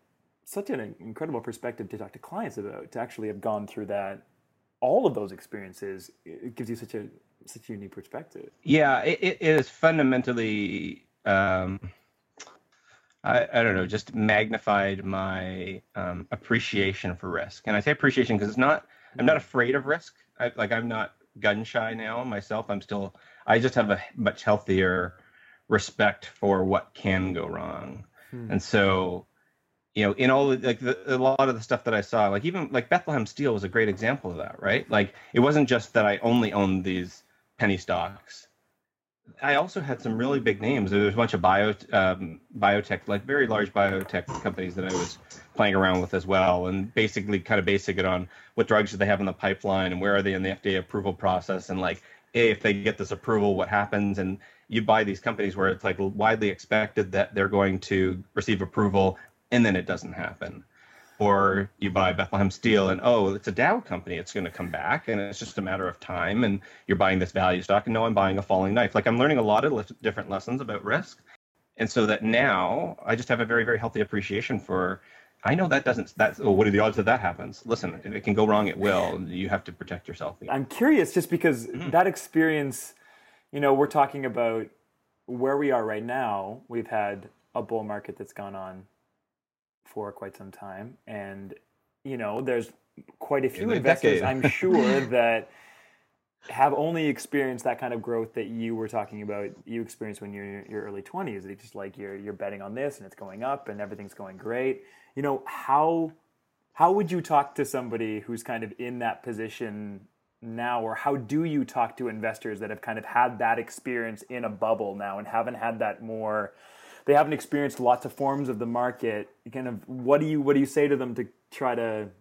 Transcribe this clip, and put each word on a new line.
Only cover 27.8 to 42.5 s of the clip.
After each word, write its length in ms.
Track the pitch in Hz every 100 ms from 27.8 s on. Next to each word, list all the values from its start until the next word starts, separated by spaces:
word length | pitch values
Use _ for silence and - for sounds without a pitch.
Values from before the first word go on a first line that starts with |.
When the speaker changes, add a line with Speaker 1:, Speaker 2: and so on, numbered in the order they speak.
| 67 67 - _ -
Speaker 1:
Hmm. 220 | 123 110
Speaker 2:
And 100 | 101
so, 640 | - 107 98 95 92 90 - _ _ _ _ _ _
you 100 | 107 104
know, 60 |
in 180 | 107 127
all 200 | 135 139
the, 80 | 127
like, 200 | 123 110
the, 180 | 123 - 139
a 60 | 135
lot 300 | 131 135 135
of 60 | 113
the 60 |
stuff 200 | 110 123
that 100 | 120
I 80 | 107
saw, 260 | - 113 101
like, 160 | 101
even, 240 | 156 185 139
like, 180 | 127 117
Bethlehem 380 | 175 170 139 107
Steel 260 | - 143
was 100 | 107
a 40 | 95
great 200 | 113 107
example 420 | 95 113 135 92
of 60 | 80
that, 260 | - -
right? 260 | 98 127 -
Like, 260 | 107 101 - -
it 80 | 120
wasn't 280 | 139 151 127
just 260 | 120 -
that 120 | 117 104
I 120 | 98
only 340 | 117 120 110
owned 320 | 101 98 95
these 400 | 95 92 90 - _ _ _ -
penny 200 | 107 92
stocks. 680 | - 87 85 101 - - - _ _ _ _ _ _ _ _ -
I 140 | 139 143
also 240 | 185 190
had 200 | 139 123
some 160 | 117 110
really 220 | 127 139
big 240 | 113 101
names. 300 | 107 135 98
There 140 | 101 104
was 80 |
a 20 | 104
bunch 180 | 113
of 80 | 92
bio-, 320 | 90 98 107 101 -
um, 480 | 104 95 92 87 80 _